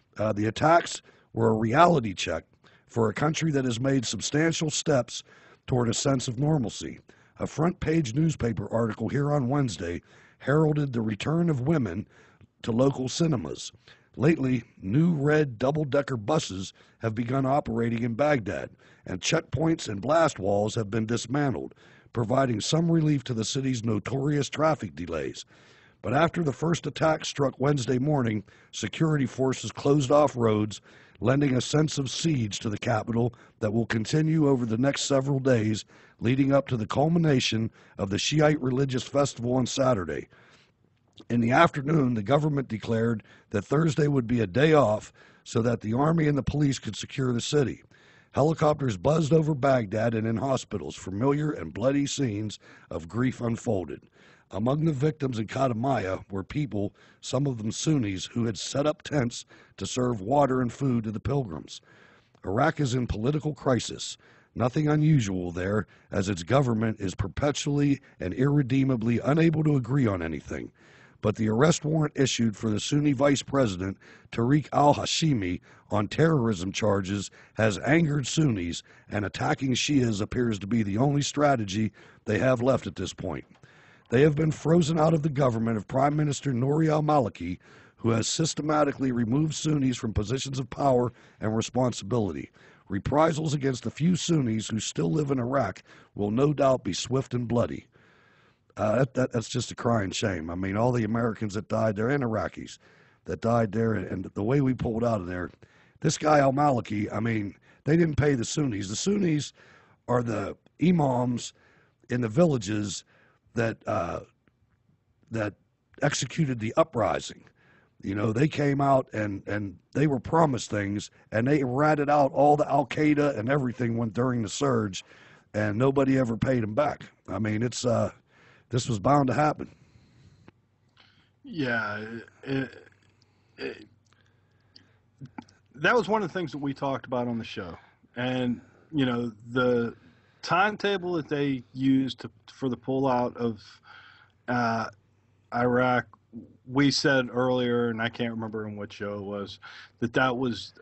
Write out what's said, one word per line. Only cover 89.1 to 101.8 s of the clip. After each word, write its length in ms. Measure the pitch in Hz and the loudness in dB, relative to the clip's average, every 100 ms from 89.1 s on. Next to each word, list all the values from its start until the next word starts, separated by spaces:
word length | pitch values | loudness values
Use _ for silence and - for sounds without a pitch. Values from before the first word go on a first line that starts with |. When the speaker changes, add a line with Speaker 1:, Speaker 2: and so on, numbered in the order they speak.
Speaker 1:
removed 440 | 120 110 135 156 | 0 0 2 0
Sunnis 420 | - 156 151 131 123 | -2 -2 0 0 0
from 180 | 117 | -4
positions 460 | 104 101 131 139 135 | -4 -2 -4 -4 -6
of 100 | 131 | -6
power 420 | - 139 123 123 - - - | 0 2 4 2 -4 -18 -8
and 160 | 110 110 | -2 -2
responsibility. 960 | - 123 123 - 98 120 98 71 - - - - - | -2 0 0 -2 -2 0 0 -4 -10 -18 -20 -20 -8
Reprisals 640 | 95 - 143 165 151 160 | -6 0 2 2 2 -2
against 280 | 147 135 123 | -2 -2 -4
the 80 | 113 | -6
few 240 | - 165 | -2 0
Sunnis 540 | 175 - 160 123 110 - | 0 2 2 2 -2 -2
who 100 | 113 | -4
still 320 | - - 165 | -4 -4 -2
live 220 | 160 139 | 0 0
in 80 | 135 | -2
Iraq 420 | 120 135 101 - - - - | 0 -2 -2 -6 -18 -20 -14
will 160 | - 104 | -6 -2
no 220 | 113 143 | 2 2
doubt 320 | 143 135 127 | 4 2 2
be 80 | 101 | -2
swift 420 | - - 127 - | -6 -2 -2 -2
and 140 | 123 117 | -4 0
bloody. 400 | 120 87 67 - _ _ _ _ _ _ _ _ - | 0 0 -4 -12 _ _ _ _ _ _ _ _ -4
Uh, 220 | 107 110 | 0 2
that, 140 | 139 | 0
that, 180 | 131 127 | 0 -2
that's 160 | 120 107 | -2 -4
just 240 | 127 - | -6 -6
a 20 | |
crying 380 | - 120 113 95 | -4 0 0 -2
shame. 360 | - 110 87 80 | -2 -2 -4 -6
I 40 | |
mean, 220 | 87 95 101 | -4 -2 0
all 160 | 123 | 2
the 100 | 120 | 2
Americans 520 | 104 117 117 101 107 | 0 -2 -2 -4 -6
that 140 | 98 - | -6 -4
died 280 | 110 | 0